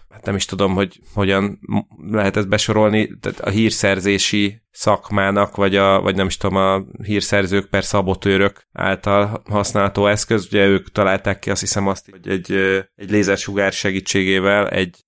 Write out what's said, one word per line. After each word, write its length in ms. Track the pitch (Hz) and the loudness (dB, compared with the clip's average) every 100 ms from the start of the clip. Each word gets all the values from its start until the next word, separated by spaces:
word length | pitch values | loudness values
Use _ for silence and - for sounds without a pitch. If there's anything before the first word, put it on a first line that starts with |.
| - - | -6 -14
hát 40 | |
nem 100 | - | -6
is 100 | 98 | -4
tudom, 300 | - 92 98 | -4 -2 0
hogy 260 | 95 98 - - | 0 -2 -6 -12
hogyan 440 | - 98 98 101 - | -2 0 0 0 -6
m-, 540 | - 104 - - 78 | -4 -4 -4 -16 -4
lehet 220 | 107 98 101 | -2 0 0
ezt 120 | 95 | 0
besorolni, 720 | 104 - 107 107 107 107 - | -2 0 2 2 2 -2 -4
tehát 200 | - 98 | -10 -8
a 100 | - | -4
hírszerzési 1120 | 101 113 110 101 95 95 98 - 104 101 107 _ | 0 0 2 0 0 0 0 0 0 -2 -4 _
szakmának, 840 | - - 101 - 104 98 101 101 - | -6 0 0 0 0 2 2 0 0
vagy 200 | 98 98 | 0 4
a, 240 | 98 98 | 4 4
vagy 160 | 92 95 | 2 0
nem 100 | 95 | -2
is 100 | - | -2
tudom, 200 | 98 95 | -2 0
a 260 | 95 95 95 - | 2 0 -4 -14
hírszerzők 680 | 101 101 - 101 95 98 - | -4 -4 0 0 2 0 0
per 160 | 98 | -2
szabotőrök 800 | - 104 92 92 101 95 98 - _ | 0 0 0 0 2 2 2 -2 _
által 720 | - 92 95 104 101 101 107 - | -6 -4 -2 0 2 0 -4 -4
használható 580 | 104 101 104 98 101 101 | -2 -2 0 0 2 2
eszköz. 400 | 104 - 113 92 | 2 0 -2 0
Ugye 200 | 101 98 | 2 4
ők 260 | 98 - | 4 0
találták 460 | - 98 95 - 95 | -2 0 0 -2 -6
ki, 120 | - | -4
azt 100 | 98 | -4
hiszem, 260 | 101 104 98 | -2 -2 -2
azt, 240 | 95 - | -4 -8
hogy 180 | 95 95 | -16 -6
egy, 240 | 98 85 | -6 -2
ö, 260 | 98 95 95 95 - | 0 0 0 -4 -14
egy 140 | 98 | -2
lézersugár 640 | 104 95 98 - 101 98 | 0 2 0 -2 -2 -2
segítségével 960 | - 101 95 - 98 92 95 95 101 101 | 0 -4 -4 -2 -2 0 0 2 2 0
egy, 360 | 92 92 - | -2 -4 -6